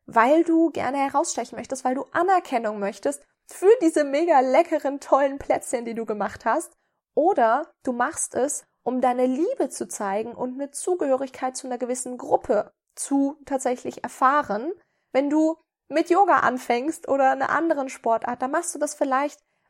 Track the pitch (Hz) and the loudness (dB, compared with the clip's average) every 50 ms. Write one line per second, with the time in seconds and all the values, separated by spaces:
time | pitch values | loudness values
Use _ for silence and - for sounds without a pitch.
0 | _ - - 226 226 254 302 330 330 330 330 320 330 311 - - - 240 269 277 | _ 0 2 4 6 6 6 4 4 4 4 4 4 2 0 -2 -4 -2 -2 -2
1 | 269 277 277 277 240 - - 262 233 - - 262 247 - 262 254 - 254 262 277 | -2 0 0 0 0 0 -4 -6 -8 -8 -8 -12 -8 -8 -8 -4 -2 -2 -2 -2
2 | 277 - - 330 339 370 381 359 359 - 269 233 233 214 214 208 202 196 - - | -4 -4 -2 0 2 4 2 2 2 0 -4 -2 -2 -2 -4 -4 -4 -6 -6 -4
3 | - 285 285 - _ _ _ _ _ - - - 349 392 466 508 349 320 - 320 | -4 -4 -4 -6 _ _ _ _ _ -20 -6 2 6 6 6 8 6 2 4 2
4 | 294 277 269 285 339 349 311 262 254 262 254 302 339 - 330 294 - 277 277 277 | 0 2 2 0 2 4 4 4 4 6 4 4 4 4 2 -2 -2 -2 -4 -4
5 | - - 302 269 285 277 277 277 - - - - - - - 240 240 233 226 226 | 0 2 2 4 4 2 -2 -4 -2 -2 -2 -2 -2 -4 -6 -6 -4 -6 -6 -6
6 | 226 - 220 208 196 214 - - - 226 226 - 240 - _ _ _ _ _ _ | -6 -6 -4 -4 -4 -6 -6 -4 -2 0 0 0 -2 -6 _ _ _ _ _ _
7 | _ _ - 247 294 359 403 294 233 220 226 277 320 - _ _ - 269 247 240 | _ _ 0 2 2 4 4 4 4 4 4 2 -2 -6 _ _ -6 -6 -2 -2
8 | 247 285 330 - - - - 240 247 294 - - - _ _ _ - 240 254 254 | -2 -2 -2 -6 -8 -6 -2 -2 -2 -2 -4 -8 -12 _ _ _ -6 -4 -2 0
9 | 254 247 247 254 254 254 262 254 330 453 539 - 330 - - - 240 - - - | 0 0 2 2 0 0 2 0 0 -2 0 -2 -2 -4 -4 -8 -10 -8 -8 -6
10 | 214 196 196 214 226 240 226 - - 254 254 269 285 277 - - - 359 359 359 | -4 -4 -4 -4 -4 -6 -8 -8 -8 -8 -6 -8 -10 -10 -10 -8 -4 -2 -2 0
11 | 320 277 262 254 277 262 - - 269 254 254 - - 254 247 240 254 233 254 254 | 0 0 0 0 -2 -6 -8 -6 -6 -6 -6 -8 -10 -8 -6 -6 -4 -4 -4 -6
12 | - 247 247 240 269 302 - - - - 226 202 - - _ _ _ _ _ - | -6 -8 -10 -8 -4 -4 -4 -4 -2 -2 -2 -2 -2 -6 _ _ _ _ _ -12
13 | - - 277 277 277 277 294 _ 277 - 277 262 - 247 254 254 - 254 - - | -8 -2 -2 0 0 -2 -4 _ -10 -8 -6 -4 -4 -4 -4 -4 -8 -12 -12 -10
14 | - - - - 262 269 285 294 285 - 202 214 240 320 403 _ _ _ _ _ | -12 -10 -4 0 0 2 2 2 0 -2 -4 -6 -6 -8 -10 _ _ _ _ _
15 | _ _ - 254 285 285 302 311 311 320 320 _ _ _ _ _ _ - 269 311 | _ _ -2 0 0 2 2 2 2 2 0 _ _ _ _ _ _ -4 -2 -2
16 | 339 - 349 370 403 349 302 - - 233 247 254 - - 240 240 254 311 - - | 2 2 4 4 4 4 4 4 4 2 0 -2 -2 -2 -2 0 0 -4 -6 -6
17 | - - 269 277 269 262 262 262 269 - - 277 330 330 320 285 262 269 - - | -4 -2 0 2 4 2 2 0 -2 0 0 0 0 0 0 -2 -4 -8 -8 -6
18 | - 233 226 226 - - 247 - 262 254 294 330 349 - - 285 294 294 - - | -2 0 0 0 -2 -6 -6 -4 -4 -2 -2 -4 -4 -4 -6 -6 -6 -6 -2 -2
19 | 302 269 262 262 285 294 - _ _ _ _ _ _ | -2 0 0 0 -2 -2 -6 _ _ _ _ _ _